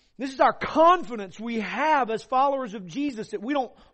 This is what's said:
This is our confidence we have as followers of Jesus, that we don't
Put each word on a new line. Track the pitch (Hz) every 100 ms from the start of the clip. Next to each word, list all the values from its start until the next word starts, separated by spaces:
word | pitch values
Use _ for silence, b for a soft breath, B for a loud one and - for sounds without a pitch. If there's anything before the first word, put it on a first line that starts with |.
| _ -
This | 262
is | 269
our | 269
confidence | - - - 330 359 - 233 196 -
we | 233 226
have | 190 202 302 302 233
as | 220
followers | - 262 277 277 254
of | 214 180
Jesus, | 202 294 226 202
that | 208
we | 214
don't | 294 254 b b